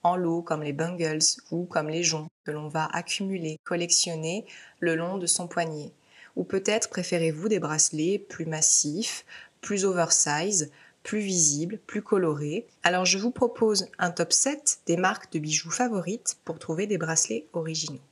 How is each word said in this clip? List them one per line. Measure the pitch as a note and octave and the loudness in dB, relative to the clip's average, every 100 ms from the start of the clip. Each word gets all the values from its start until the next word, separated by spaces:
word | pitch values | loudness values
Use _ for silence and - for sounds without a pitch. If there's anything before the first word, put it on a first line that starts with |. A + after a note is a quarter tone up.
en | F3 F#3 | 2 2
lot, | F3 E3+ | 0 0
comme | E3+ D#3 | -2 -4
les | D3+ | -4
bangles | C#3+ E3 F3+ D#3+ D#3 D#3 - - | -2 -2 0 -2 2 2 0 -4
ou | E3 | -6
comme | F3 F#3+ D3+ | -2 -2 0
les | D#3+ | 0
joncs | E3+ D#3+ D#3 _ | 0 0 -6 _
que | - | -8
l'on | D3+ D3+ | -8 -4
va | D#3 D#3 | -2 -2
accumuler, | E3+ E3+ - G3 F#3+ D#3+ D#3 | -4 -4 -4 -4 -4 -4 -8
collectionner | - G3+ E3+ - - D#3+ D#3+ F#3+ A3 - - _ | -4 -2 2 2 0 -2 -4 -6 -8 -16 -20 _
le | E3+ D#3+ | 0 0
long | E3+ F#3+ | -2 -4
de | F3 | -2
son | - F3 | -2 -2
poignet. | - E3 D#3 D3 - _ - - | -2 -2 -4 -10 -14 _ -20 -14
Ou | - | -8
peut-être | F#3 G3 F#3+ G#3 - | -2 0 2 0 0
préférez-vous | - F3+ F3 E3 D3+ G3 | -4 -2 2 2 0 0
des | G#3 | 0
bracelets | D#3+ D#3 - D#3 D#3+ G3+ | 0 0 0 2 0 0
plus | G3+ - E3 | -4 -8 -6
massifs, | D#3 D#3 - D3 D#3 A3+ - - - - _ | 0 2 4 2 -2 -4 -6 -12 -20 -20 _
plus | - G3+ | -6 0
oversize, | F#3+ F3+ E3 - - D3 F3+ G3 D3 - - _ | 2 2 4 4 4 2 2 0 -2 -8 -20 _
plus | - G#3+ | -4 -2
visibles, | G3+ F#3 D#3+ C#3+ E3+ G#3+ - | 0 2 2 2 -2 -6 -6
plus | G#3 | -8
colorés. | G#3 G3+ F3 D3 D3 E3+ A#3 _ | 2 2 4 2 -2 -4 -6 _
Alors | E3+ F3+ | 4 4
je | F#3 F#3+ | 4 2
vous | A3 | 0
propose | B3 A#3+ A#3 A3+ G3+ F3+ - | 2 2 4 4 4 -2 -2
un | F3+ | -2
top | E3+ E3+ | 0 2
sept | - C4+ D4+ - - - | 4 2 0 -2 -2 0
des | E3+ | 2
marques | F#3 G#3 - | 2 0 -4
de | E3 | -4
bijoux | D3+ D3+ E3 | 0 -2 -2
favorites | - B3 G#3 E3 A3 - - | 0 0 0 -2 -4 -4 -8
pour | - D#3+ | -8 -10
trouver | - D#3+ G#3 | -4 -2 0
des | F#3+ | -2
bracelets | D#3+ D#3+ - A3 - | 0 0 0 -2 -4
originaux. | E3+ D#3+ D#3+ - C3+ - | -6 -4 -4 -6 -8 -14